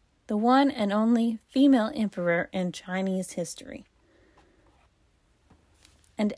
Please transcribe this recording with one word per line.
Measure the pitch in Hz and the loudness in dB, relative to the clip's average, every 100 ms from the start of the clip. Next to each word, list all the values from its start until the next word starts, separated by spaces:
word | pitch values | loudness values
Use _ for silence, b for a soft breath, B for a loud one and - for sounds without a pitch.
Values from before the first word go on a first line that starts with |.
| _ _ - | _ _ -6
the | 208 | 0
one | 233 262 277 | 4 4 4
and | 247 202 | 0 -2
only | 208 226 233 233 226 _ | 0 2 2 0 -4 _
female | 262 285 262 214 | 4 6 4 2
emperor | - 208 - 175 170 - | -2 -4 -2 0 0 -2
in | 190 180 | -4 -4
Chinese | - - 185 190 185 180 | -6 -8 -4 -2 -4 -6
history. | - 165 - - - - _ b b b b b b b _ _ _ _ _ _ _ _ _ _ _ _ _ _ - | -8 -8 -10 -16 -18 -20 _ b b b b b b b _ _ _ _ _ _ _ _ _ _ _ _ _ _ -4
And | 208 | -4